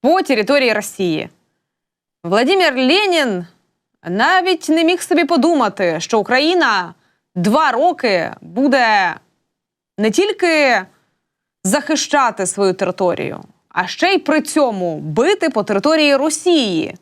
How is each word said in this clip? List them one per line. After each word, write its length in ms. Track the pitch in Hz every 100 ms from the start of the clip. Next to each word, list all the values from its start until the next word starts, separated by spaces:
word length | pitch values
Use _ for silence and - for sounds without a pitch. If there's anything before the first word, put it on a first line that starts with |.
по 200 | 262 370
території 520 | - 240 202 285 247
Росії. 560 | 208 202 - 180 156 - _ _ _ _ _ _ _ _ _
Владимир 520 | 170 202 240 392 339
Ленін 720 | 262 254 359 415 339 262 185 170 _ _ _ _ _ 165
навіть 600 | 185 269 370 370 330 -
не 140 | 320
міг 180 | 330 349
собі 240 | - 330
подумати, 720 | 330 339 311 311 214 196 180 160
що 200 | - 220
Україна 720 | 202 254 302 359 269 202 170 - _ _ _
два 360 | 180 180 254 302
роки 600 | 240 339 - 233 180 95 55
буде 760 | 160 180 277 262 226 208 180 - _ _ _ _ _ _ _ -
не 140 | 214
тільки 720 | 262 415 427 349 311 277 220 185 _ _ _ _ _ _ _
захищати 800 | 190 262 - 311 - 285 247 -
свою 280 | 185 - 196
територію, 680 | 185 185 185 180 - - - - _ _
а 180 | - -
ще 260 | - 349
й 40 | 381
при 240 | - 311
цьому 560 | 311 311 262 196 180 151
бити 500 | 151 151 302 403 320
по 140 | 233
території 520 | 208 196 294 320 294
Росії. 800 | 277 302 294 359 330 220 165 - 175